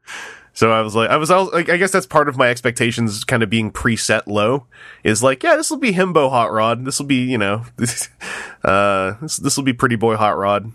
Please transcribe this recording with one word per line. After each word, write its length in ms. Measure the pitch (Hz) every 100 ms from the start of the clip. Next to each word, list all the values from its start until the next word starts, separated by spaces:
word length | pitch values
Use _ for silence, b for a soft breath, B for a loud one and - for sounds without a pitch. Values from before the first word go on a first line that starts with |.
| B B B B B
So 180 | - 113
I 80 | 113
was 120 | 110
like, 160 | 110 110
I 60 | 147
was, 160 | 156
I 60 | 185
was 160 | 190
like, 160 | 170 156
I 80 | 175
guess 140 | 190
that's 140 | 190 -
part 220 | 156 143
of 80 | 131
my 140 | 123
expectations 720 | 120 127 120 120 117 113 104
kind 200 | - 123
of 60 | 104
being 220 | 113 107
preset 520 | - 120 110 - 110 -
low, 380 | 104 107 135 - B B B -
is 180 | 110
like, 180 | 131 135
yeah, 140 | 339 311
this 140 | 320
will 80 | 294
be 160 | 254
himbo 360 | 180 185 160 135
Hot 220 | 127 110
Rod. 320 | 110 110 117
This 160 | 131 -
will 60 | 143
be, 180 | 127
you 140 | 127 120
know, 260 | 101 107 120
<laughs> 920 | - 113 - - _ - - - - -
uh, 480 | 98 101 98 95 104
this, 160 | 151 -
this 180 | 135 143
will 80 |
be 80 | 131
pretty 240 | 123 127 117
boy 220 | 113 110
Hot 200 | 107 80
Rod. 320 | 98 101 113